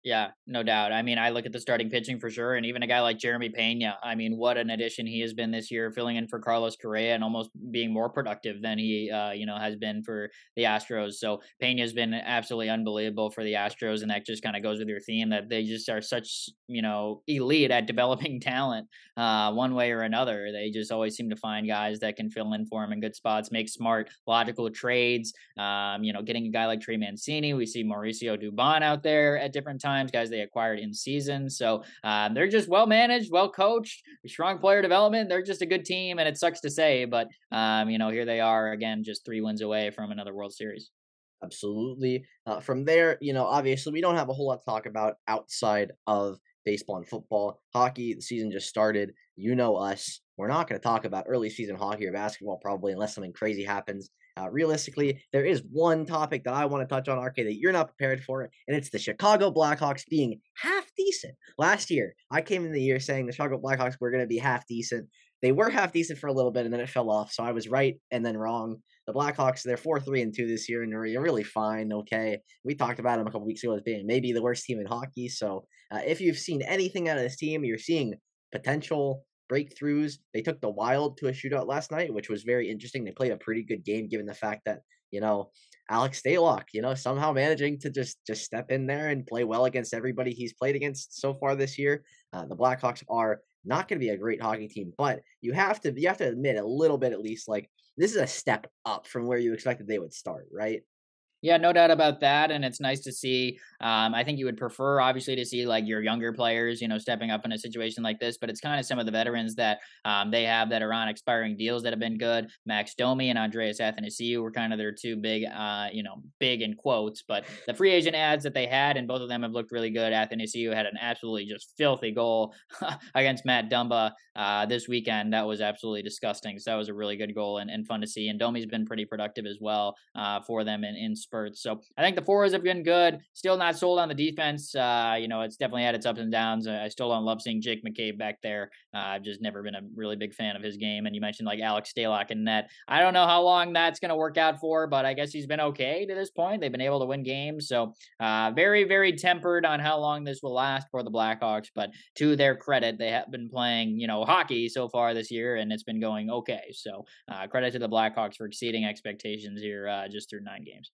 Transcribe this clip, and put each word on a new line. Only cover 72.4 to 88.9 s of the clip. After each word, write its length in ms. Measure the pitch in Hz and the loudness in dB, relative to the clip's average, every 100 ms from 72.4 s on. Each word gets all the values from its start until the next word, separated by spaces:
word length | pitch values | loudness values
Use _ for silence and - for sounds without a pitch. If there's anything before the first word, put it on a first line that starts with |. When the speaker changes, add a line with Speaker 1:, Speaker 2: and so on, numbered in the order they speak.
| _ _ 123 | _ _ -6
Speaker 2:
We 100 | 143 | -2
talked 240 | 120 117 | -2 0
about 180 | 117 120 | 0 0
them 100 | 110 | -2
a 40 | |
couple 160 | 107 104 | -4 -6
weeks 160 | 110 | -4
ago 100 | 120 | -2
as 80 | 104 | -2
being 240 | 110 107 101 | -2 -4 0
maybe 280 | 127 123 | 0 2
the 80 | 117 | 0
worst 240 | 120 120 - | 0 -2 -4
team 140 | 113 | -6
in 60 | 98 | -4
hockey, 440 | 117 135 127 123 | -6 -6 -8 -8
so, 360 | - 107 95 _ _ _ | -4 -4 -4 _ _ _
uh, 100 | 104 - | -4 -2
if 140 | 165 | 2
you've 180 | 180 139 | 2 0
seen 240 | - 151 | -4 -4
anything 460 | - 190 185 190 170 | 0 0 0 0 0
out 100 | 147 | 0
of 60 | |
this 140 | - 135 | -2 -2
team, 260 | 151 156 | -4 -2
you're 140 | 131 110 | -2 -4
seeing 360 | - 165 120 - _ _ _ | 0 0 0 -4 _ _ _
potential 720 | - 135 147 - 151 139 131 _ _ - | -6 -2 -2 0 0 0 -2 _ _ -2
breakthroughs. 640 | 135 143 - 147 147 151 139 _ | -2 -2 -4 0 0 0 -6 _
They 80 | 113 | -4
took 180 | 113 139 | -4 -2
the 100 | 110 | -4
Wild 480 | 101 113 139 147 139 | -2 2 4 2 -2
to 100 | 135 | -4
a 40 | |
shootout 360 | 131 135 135 101 | -2 -2 -2 0
last 240 | 143 - | -4 -4
night, 220 | 156 170 | -4 -2
which 160 | 107 101 | -4 -4
was 140 | 104 | -6
very 260 | 110 123 104 | 0 0 0
interesting. 360 | 107 120 135 113 | -6 -8 -8 -8
They 80 | |
played 180 | - 127 | -2 -2
a 60 | 104 | -2
pretty 260 | - 113 | -4 -4
good 220 | 104 104 87 | -4 -6 -2
game 240 | 110 107 | -4 -2
given 160 | 110 104 | -6 -6
the 80 | |
fact 300 | 101 110 107 107 | -6 -6 -4 -6
that, 140 | 107 _ _ _ | -6 _ _ _
you 100 | 101 | -4
know, 300 | 107 104 98 _ _ _ - | 0 0 -4 _ _ _ -2
Alex 320 | 113 135 135 | 0 0 -2
Stalock, 420 | 127 175 170 104 - | 0 4 4 4 -2
you 80 | 107 | -4
know, 120 | 123 | -2
somehow 380 | 135 127 135 156 | -2 -2 0 2
managing 480 | 135 147 156 143 143 | 2 2 2 0 -2
to 100 | 147 | -4
just, 280 | 135 123 - - | -4 -6 -8 -8
just 160 | 107 | -8
step 280 | - 113 123 | -6 -8 -2
in 160 | 135 | -2
there 200 | 131 | 0